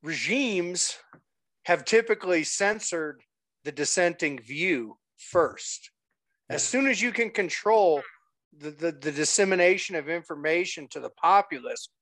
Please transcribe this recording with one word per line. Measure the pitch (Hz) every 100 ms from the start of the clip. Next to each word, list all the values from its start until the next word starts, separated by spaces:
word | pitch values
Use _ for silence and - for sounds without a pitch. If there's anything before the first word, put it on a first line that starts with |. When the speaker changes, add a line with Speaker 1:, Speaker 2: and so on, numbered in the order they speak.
Speaker 1:
regimes | 147 151 - 240 269 196 175 180 - - _ - _ _ _ _ -
have | - -
typically | 220 226 214 185 175
censored | 151 - 196 214 - 170 156 147 _ _ _ _
the | 147
dissenting | 147 - - 175 170 156 135
view | 113 143 180 143 113 - _ _
first. | - 180 147 - - - - _ _ _ _ _ _
As | 151
Speaker 2:
Yeah. | -
Speaker 1:
soon | 247 269
as | 220
you | 240
can | 226 226
control | 226 185 - - 220 190 151 131 _ _ _ _ 151
the, | 147
the, | 147 165
the | 147 143
dissemination | 143 156 - 196 185 180 190 - 175
of | 147
information | 170 165 151 151 165 185 - 139
to | 147
the | 123
populace | _ 165 196 196 143 123 120 - _